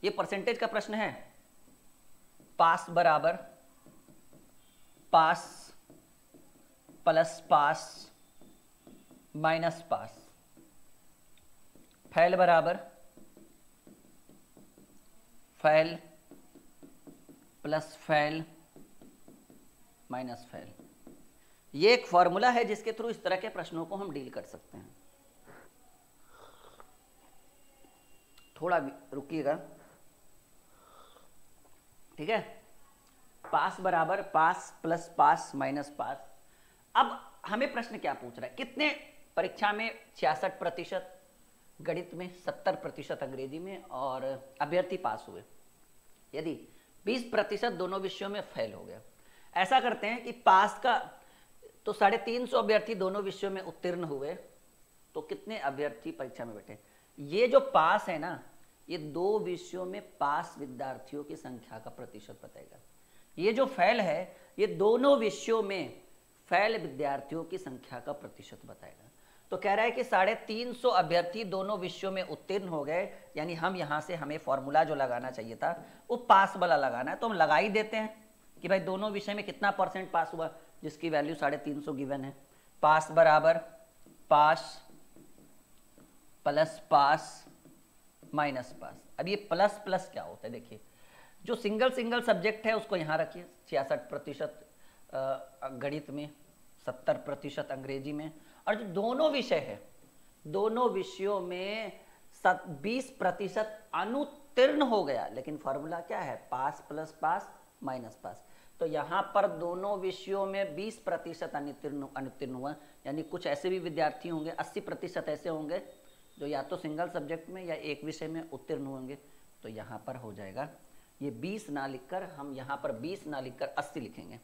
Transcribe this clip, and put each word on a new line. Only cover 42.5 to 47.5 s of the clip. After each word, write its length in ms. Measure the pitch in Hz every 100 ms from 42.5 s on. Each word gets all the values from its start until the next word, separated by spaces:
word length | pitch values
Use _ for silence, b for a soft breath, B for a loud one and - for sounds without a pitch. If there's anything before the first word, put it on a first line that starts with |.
| 180 - 185
प्रतिशत 460 | 156 - 139 151
अंग्रेजी 360 | 135 135 135 151
में 240 | 185 196
और 420 | - 127 135 131 131 131 - -
अभ्यर्थी 360 | 170 160 - -
पास 260 | - 110 -
हुए? 140 | 87 104 - - _ - - - - -
यदि 220 | 143 160 190 b b b - 196
बीस 220 | 247 240
प्रतिशत 420 | 214 208